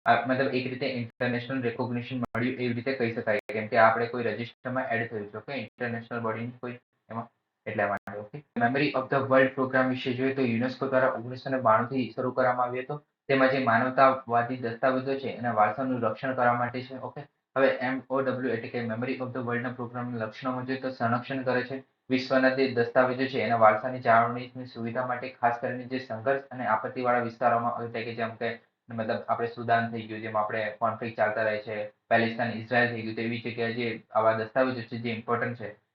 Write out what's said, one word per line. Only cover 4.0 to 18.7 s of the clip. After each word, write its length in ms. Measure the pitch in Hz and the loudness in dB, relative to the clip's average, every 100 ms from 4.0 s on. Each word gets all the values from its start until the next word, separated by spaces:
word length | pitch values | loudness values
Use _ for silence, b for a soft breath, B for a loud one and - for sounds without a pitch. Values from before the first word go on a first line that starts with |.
| 120 | 0
કોઈ 160 | 123 | -2
રજિસ્ટરમાં 640 | 113 104 117 - 127 127 | -4 -4 -6 -8 -6 -4
એડ 260 | 120 113 117 | -2 -2 -4
થયું 200 | 110 101 | -6 -8
છે. 60 | 110 | -10
ઓકે, 160 | 127 | -8
ઇન્ટરનેશનલ 680 | 135 110 - 120 117 - 120 | -8 -8 -8 -6 -6 -6 -6
બોડીની 380 | 113 110 117 123 | -4 -4 -6 -8
કોઈ 180 | 123 120 _ _ - | -10 -10 _ _ -12
એમાં 200 | 113 - _ _ _ - | -10 -10 _ _ _ -8
એટલા 220 | 110 104 | -2 0
માટે. 300 | 98 - 104 | -2 -6 -12
ઓકે, 260 | 104 147 - - | -12 -14 -10 0
Memory 300 | 117 135 147 | 2 2 0
of 120 | 131 127 | 0 0
the 120 | 139 | 0
World 300 | 120 131 131 | 4 6 4
પ્રોગ્રામ 340 | - 127 131 131 | 2 0 2 2
વિશે 240 | 127 135 | 0 -2
જોઈએ 220 | 120 131 | -2 0
તો 80 | 135 | 0
યુનેસ્કો 440 | 127 113 127 - 135 | 0 2 0 -2 0
દ્વારા 220 | 131 131 | 2 2
ઓગણીસો 420 | 120 120 127 135 | 0 -6 -10 -4
ને 100 | 131 | 0
બાણું 280 | 117 110 120 | 4 4 4
થી 240 | 131 110 | -2 -4
શરૂ 180 | 120 127 | -2 -2
કરવામાં 360 | 127 127 127 123 | 2 2 2 0
આવ્યો 160 | 127 | -2
હતો. 140 | 131 147 - _ - | -6 -8 -10 _ 0
તેમાં 200 | 135 131 | 4 4
જે 100 | 135 | 4
માનવતાવાદી 1000 | 123 117 127 131 135 - - 117 120 127 | 4 4 2 6 6 4 0 0 0 -2
દસ્તાવેજો 580 | 120 113 135 127 131 | -6 0 0 0 0
છે 140 | 135 120 | -4 -4
એના 240 | 104 120 | -4 -2
વારસાનું 480 | 110 107 123 131 120 | 2 2 2 -2 0
રક્ષણ 320 | 110 - 135 | -2 -2 -4
કરવા 200 | 127 123 | 2 2
માટે 260 | 120 120 127 | 2 0 -4
છે. 180 | 123 131 | -10 -10
ઓકે, 220 | 120 - - _ _ 131 | -12 -12 -16 _ _ 2
હવે 120 | 135 | 2
એમ 340 | 131 127 131 - | 2 -2 -4 -2
ઓ 100 | 131 | -2
ડબલ્યુ 320 | 131 123 127 | 0 -2 -2
એટલે 160 | 113 | -2
કે 120 | - | -4